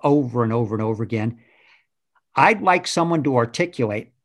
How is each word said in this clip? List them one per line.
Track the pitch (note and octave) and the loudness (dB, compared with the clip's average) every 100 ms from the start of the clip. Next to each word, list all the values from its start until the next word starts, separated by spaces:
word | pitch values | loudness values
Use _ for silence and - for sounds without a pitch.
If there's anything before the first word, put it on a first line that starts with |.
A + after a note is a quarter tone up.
over | D3 D3 B2 B2 | 2 2 2 -2
and | A2+ | 0
over | A#2 G#2+ | 0 -2
and | A2 | -2
over | A2 G#2+ | -4 -4
again, | A2+ A2 A2+ A#2+ _ _ _ _ _ _ _ _ _ | -4 -4 -4 -8 _ _ _ _ _ _ _ _ _
I'd | - F3 G#3+ | 2 4 4
like | F#3+ F3+ - | 2 0 0
someone | E3+ E3+ E3 | -2 0 0
to | C#3 B2+ | 2 2
articulate | A#2 - F3 - A2 G#2 - _ | 0 -2 -4 -2 -4 -4 -10 _